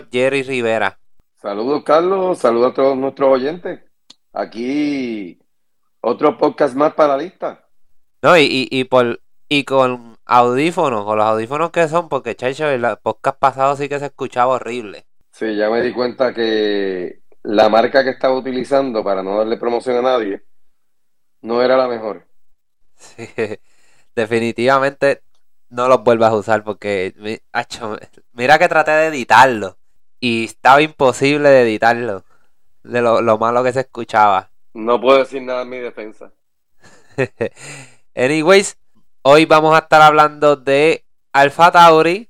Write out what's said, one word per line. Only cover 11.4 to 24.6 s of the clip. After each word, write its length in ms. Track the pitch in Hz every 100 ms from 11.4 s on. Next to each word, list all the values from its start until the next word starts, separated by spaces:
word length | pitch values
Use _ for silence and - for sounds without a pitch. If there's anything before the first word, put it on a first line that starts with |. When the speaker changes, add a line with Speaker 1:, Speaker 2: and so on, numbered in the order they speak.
| 113 147 165
Speaker 1:
que 160 | 170 156
son, 220 | 170 160
porque, 260 | 135 117
chacho, 340 | 101 127 139 151
el 160 | 127 117 104
podcast 340 | 113 - 127 -
pasado 380 | 135 127 135 139
sí 120 | 143
que 120 | 143
se 60 | 143
escuchaba 480 | - 127 127 127
horrible. 520 | 123 113 123 104 85 - _ _
Speaker 2:
Sí, 240 | - 110
ya 160 | 104 107
me 100 | 117
di 120 | 123
cuenta 420 | 113 123 113 123
que 840 | 113 113 107 104 101 98 92 87 - - -
la 240 | 117 104 107
marca 340 | 110 117 135
que 80 | 131
estaba 240 | - 131 131
utilizando, 680 | 127 127 117 139 135 110
para 180 | 98 95
no 160 | 95 104
darle 200 | 110 117
promoción 400 | 117 120 127 120
a 40 |
nadie, 400 | 127 127 104 95 - - - _ _ _ _ _ _ _
no 200 | 110 120
era 140 | 123 131
la 100 | 127
mejor. 400 | 117 110 92 _ - - _ _ _ _ -
Speaker 1:
Sí, 240 | - - 117
<laughs> 880 | - 107 104 _ _ _ _ _
definitivamente 1080 | 117 110 117 117 113